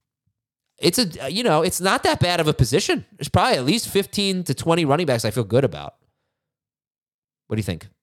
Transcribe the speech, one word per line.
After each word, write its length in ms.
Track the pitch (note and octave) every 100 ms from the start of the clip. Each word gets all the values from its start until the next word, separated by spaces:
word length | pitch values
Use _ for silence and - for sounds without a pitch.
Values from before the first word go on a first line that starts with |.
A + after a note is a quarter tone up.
| _ _ _ _ _ _ _ _
it's 200 | D3+ G#3+
a, 320 | G3+ - C3+
you 120 | F#3
know, 200 | A#3+ D#3
it's 180 | F3 -
not 240 | F#3 B3+
that 160 | F4+ D4+
bad 180 | F3 F3
of 60 | D3+
a 80 |
position. 500 | C#3+ B2+ F3+ - D4 - -
There's 120 | -
probably 300 | F3+ A#3 F3+
at 60 |
least 240 | B2+ A3+ -
fifteen 560 | G3+ G3 - G3 F#3
to 100 | F3
twenty 300 | C3 E3 E3+
running 220 | D3+ D3 E3
backs 180 | A#2+
I 80 | A2+
feel 100 | B2+
good 220 | G2+ A#2
about. 320 | C3 D2+ C#2+ - _ _ _ _ _ _ _ _ _ _ _ _ _ _ _
What 80 | A2
do 20 |
you 40 |
think? 240 | G#2+ E2 G2+ _